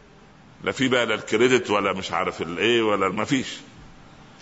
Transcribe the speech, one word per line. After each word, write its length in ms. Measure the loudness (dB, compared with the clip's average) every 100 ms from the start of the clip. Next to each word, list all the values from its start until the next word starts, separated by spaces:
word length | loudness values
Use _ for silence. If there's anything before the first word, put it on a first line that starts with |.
| -20 -20 -20 -20 -20 -8
لا 80 | -6
في 160 | -2 0
بقى 180 | 2 2
لا 80 |
الكريدت 560 | -2 0 2 4 4 2
ولا 220 | 0 0
مش 200 | -2 -4
عارف 300 | -2 -2 -4
الايه 400 | -6 -2 2 2
ولا 260 | 2 2 0
ما 160 | -2
فيش. 320 | -2 -2 -4 -12 -18 -20 -20 -20 -20 -20 -20 -20